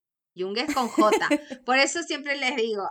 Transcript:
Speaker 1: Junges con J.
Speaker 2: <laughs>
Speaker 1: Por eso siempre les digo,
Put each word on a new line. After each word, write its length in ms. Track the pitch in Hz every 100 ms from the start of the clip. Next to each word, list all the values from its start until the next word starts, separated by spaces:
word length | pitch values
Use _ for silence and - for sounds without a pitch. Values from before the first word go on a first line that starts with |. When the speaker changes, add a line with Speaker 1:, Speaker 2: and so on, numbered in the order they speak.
| _ _ _ 175
Speaker 1:
Junges 340 | 185 214 294
con 160 | 277 233
J. 200 | - 320
Speaker 2:
<laughs> 560 | 427 311 294 - 262 -
Speaker 1:
Por 120 | 262
eso 260 | 302 339
siempre 320 | 330 294 285 277
les 220 | 269 277
digo, 260 | 226 208 170